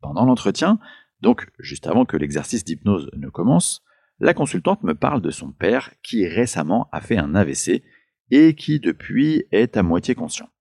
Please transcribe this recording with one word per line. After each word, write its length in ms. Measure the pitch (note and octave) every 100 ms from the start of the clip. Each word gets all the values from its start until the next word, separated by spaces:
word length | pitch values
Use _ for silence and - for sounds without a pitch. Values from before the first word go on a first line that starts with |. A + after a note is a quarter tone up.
pendant 240 | D2 D2+ B2
l'entretien, 520 | B2 - - E3+ A3 - - _ _
donc 260 | G3+ A#3+ - _
juste 280 | - D2 -
avant 180 | C#3
que 140 | B3+ D#2
l'exercice 460 | D2 C#2+ D2 A#2+
d'hypnose 440 | - D#2+ G#2 F#2+ C#2
ne 160 | - C#2
commence, 520 | - F#2+ E3+ - - _ _ _ _
la 140 | -
consultante 480 | E3+ C#3+ - - G3+
me 120 | -
parle 280 | D#2 C3+ C#3+
de 80 | E2
son 220 | - C2+
père 380 | - F#2 - - _
qui 260 | - A#2 F2+
récemment 600 | F2 A#2+ - D2+ G#2+ -
a 80 | D#2
fait 160 | - A2+
un 180 | D2
A 100 | E2+
V 100 | E2+
C 280 | - - F#2 _ _ _ _ _
et 240 | C3+ D#3+
qui 240 | D#3 - D3+
depuis 680 | E2+ D#2+ - A2+ D3+ D#3 -
est 260 | F#2+ A#2+ A2
à 40 |
moitié 320 | F2+ E2+ -
conscient. 360 | B2 D#2+ - - _